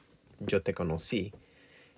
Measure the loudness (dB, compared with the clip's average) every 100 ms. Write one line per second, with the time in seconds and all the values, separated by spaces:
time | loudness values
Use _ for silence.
0 | -12 -20 -20 -8 2 2 2 0 0 0
1 | 0 -2 -2 -8 -20 -20 -20 -20 -20